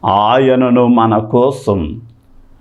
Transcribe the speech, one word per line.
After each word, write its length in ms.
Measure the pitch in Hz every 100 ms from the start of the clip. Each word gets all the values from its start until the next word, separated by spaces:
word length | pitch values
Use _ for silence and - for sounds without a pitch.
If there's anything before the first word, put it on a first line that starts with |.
ఆయనను 840 | 113 98 104 127 135 127 127 123 120
మన 300 | 120 113 107
కోసం 600 | 110 120 127 139 - 98 76 - - - _ - - -